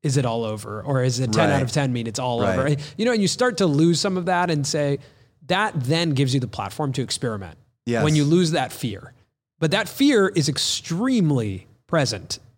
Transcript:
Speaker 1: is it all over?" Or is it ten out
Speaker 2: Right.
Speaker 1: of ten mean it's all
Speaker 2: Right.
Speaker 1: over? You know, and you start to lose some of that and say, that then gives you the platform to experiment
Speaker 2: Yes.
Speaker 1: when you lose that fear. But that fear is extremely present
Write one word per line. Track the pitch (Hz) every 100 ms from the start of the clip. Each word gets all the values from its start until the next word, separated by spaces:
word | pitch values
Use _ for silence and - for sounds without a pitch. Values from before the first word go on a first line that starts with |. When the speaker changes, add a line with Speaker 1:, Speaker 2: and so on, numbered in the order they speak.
Speaker 1:
is | 151 135
it | 123
all | 117
over?" | 113 107 107 107
Or | 131 135
is | 127 120
it | 127
ten | 107 107
out |
Speaker 2:
Right. | -
Speaker 1:
of | 127
ten | 156 139
mean | 120 113
it's | 107
all | 127 117
Speaker 2:
Right. | 101 92
Speaker 1:
over? | 143 143 - -
You | 233
know, |
and | 233
you | 190
start | - 247 220
to | 190
lose | 143 170 165
some | 202 185
of | 175
that | 180 180
and | 156 139
say, | 156 143 139 - _ _ _ 135
that | 180 214 156
then | 123 160 170
gives | 135 139
you | 135
the | 123
platform | - 101 - 147
to | 127
experiment | 120 - 127 107 92 76 _ _ -
Speaker 2:
Yes. | 120
Speaker 1:
when | 151 151
you | 143
lose | 170 170
that | 160 127
fear. | - 123 98 - - _ _ _ _
But | 160
that | 190 -
fear | - 277 240 190
is | 175 143
extremely | 131 - - - 170 247 254 165 135 107 92 - _ _
present | 170 135 104 - - -